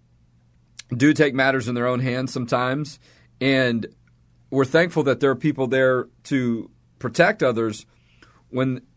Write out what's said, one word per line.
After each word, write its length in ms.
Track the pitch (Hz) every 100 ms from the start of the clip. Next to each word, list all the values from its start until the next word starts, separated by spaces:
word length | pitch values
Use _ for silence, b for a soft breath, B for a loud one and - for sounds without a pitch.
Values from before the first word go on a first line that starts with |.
| _ _ _ _ _ _ _ - - 123
do 180 | 143
take 200 | 147 147
matters 340 | 131 135 135 120
in 80 | 120
their 120 | 123
own 120 | 127
hands 320 | 127 123 131
sometimes, 680 | 131 117 127 127 139 147 - b b b _
and 460 | 131 135 127 117 - - _ _ _ _ _
we're 140 | 135 135
thankful 380 | 160 165 160
that 160 | 143 120
there 120 | 139
are 40 | 131
people 320 | 156 139 127
there 400 | 131 131 127 - _
to 460 | - 139 123 113 - _ _ _
protect 440 | 127 117 170 220
others 420 | 139 117 113 107 - b b b b b _
when, 320 | 123 131 127 -